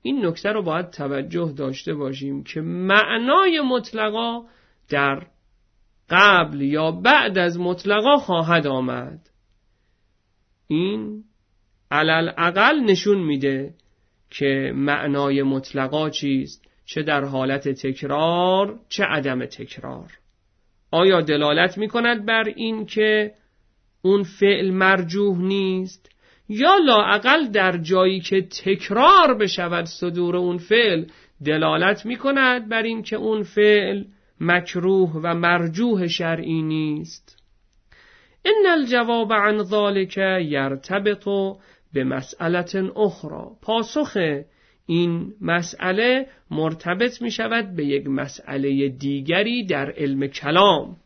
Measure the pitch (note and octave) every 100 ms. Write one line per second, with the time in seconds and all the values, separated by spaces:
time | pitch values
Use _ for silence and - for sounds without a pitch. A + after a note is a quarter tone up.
0 | A#3+ C#4 F3+ E3 G#3 G#3+ F3 D#3+ F3+ -
1 | C#3 C#3 D3+ E3+ E3 C#3 C3+ C3+ - D3+
2 | C3+ C3+ C#3 C#3 C#3 D#3+ D#3+ F3 F#3+ G3+
3 | A3 A3+ A#3+ E4+ F#4+ E4 C4+ B3 - A3+
4 | G#3+ G#3+ A#3 A#3 A#3 _ _ _ _ -
5 | C#3 C#3 - _ _ _ _ _ _ _
6 | _ F3 G3+ F#3 D#3 C#3+ C#3 D3+ D#3+ E3+
7 | G#3 D4 A3 F#3 F3 E3+ F3 F3+ G3 G#3
8 | A#3+ C#4+ C#4 E3+ D#3+ E3+ C#3+ C3+ B2+ B2
9 | B2+ D#3 _ _ _ _ _ _ _ _
10 | _ _ _ _ _ _ _ D3+ F#3 G#3+
11 | G#3+ G#3+ - _ _ _ _ _ _ D3
12 | D#3 D#3+ E3 - E3+ F#3 A#3 D#4 A3+ F#3
13 | G#3 G3+ D#3+ C#3+ C#3 C3+ C#3+ - _ _
14 | _ _ _ - C#3 C3+ C3+ C3 C#3+ D3
15 | D3 C#3+ C#3+ C#3 C3+ C3+ C3+ C#3 C3 D3+
16 | D#3 D3 C#3+ C3+ C#3 - _ _ - E3
17 | D3+ D3 C#3 C3+ C3 C3+ C#3 C3+ C3+ C3+
18 | C#3 C#3+ E3 F3 F3+ F#3+ G3+ A3+ _ -
19 | G3 D3+ C#3 B2+ B2 - - - B2+ B2
20 | - - _ _ _ _ _ _ _ E3
21 | F#3+ F3+ D#3 D3 D3 D3+ F#3 F#3+ G#3+ A#3
22 | A#3 A#3 G#3 A3+ A3 - A3+ A3 G#3 G#3+
23 | G#3+ G#3+ G#3 G#3 _ _ _ _ _ _
24 | F#3 G3+ F3+ - G3 G3+ F#3+ F#3 F#3+ F#3+
25 | E3 F#3+ G3+ F3+ F#3 G3 F#3+ F#3+ F#3 -
26 | _ _ _ _ - G#3+ D4+ G4 D4+ A3
27 | G3 G#3 A#3+ D#4 C4 G3+ F#3 F3 D#3+ F#3
28 | F#3 F#3+ E3+ F#3+ F#3 - F#3+ G3 - G#3
29 | D4+ G4 D#4 A3 G3+ - F3 E3+ E3 -
30 | F3+ E3+ F3 F3+ F3+ F3 E3+ A3 A3+ E3
31 | E3 - _ _ C#3+ D#3 D#3+ D#3+ F#3 G#3
32 | G#3+ B3 C4+ C#4 C4 B3 G#3+ A3+ A3+ A3+
33 | G#3+ G#3+ A3 G#3+ G#3 G#3 G#3 G#3 F#3+ G3+
34 | G3 _ _ _ E3 F3 E3+ F3+ F3+ F#3+
35 | F3+ D#3 E3+ E3+ E3+ F3 E3 E3 A#3+ G#3
36 | E3+ E3+ E3+ E3 D#3+ D#3+ D#3 D#3 D#3 D3+
37 | D#3+ - _ _ _ _ _ _ _ -
38 | _ _ _ _ F4+ A4 F#4+ E4 B3+ B3
39 | A#3 A#3 G#3+ A3 G#3 G#3+ F#3 G#3 G3+ G3
40 | F#3+ G3 F#3+ F#3 D#3+ C#3+ C3+ C3+ - G3
41 | G#3 G3+ G3+ G3 F#3+ G3 _ _ _ C3+
42 | C3 C3 C3 - E3 F3 E3+ F#3+ F#3+ -
43 | G#3 - D3+ D3+ - - - A3+ A3 D4+
44 | C#4+ G#3 D#3+ C#3+ D3 _ _ _ - E3+
45 | F3 E3+ F#3+ G#3+ E3 E3+ E3+ - F#3 F#3+
46 | A#3+ B3+ C4 _ _ D3+ D#3+ E3 E3+ F3+
47 | A#3+ A#3+ A#3+ A3 A3+ A3+ G3+ F3 C#3+ C#3
48 | C#3+ C3+ C#3 - - C#3 C#3 C#3 C#3 C3
49 | C#3 C#3 C#3 F3 G#3+ A#3+ G3 C#3+ C#3 -
50 | C#3+ C3+ C#3 - C#3+ E3+ G3+ D#3+ - -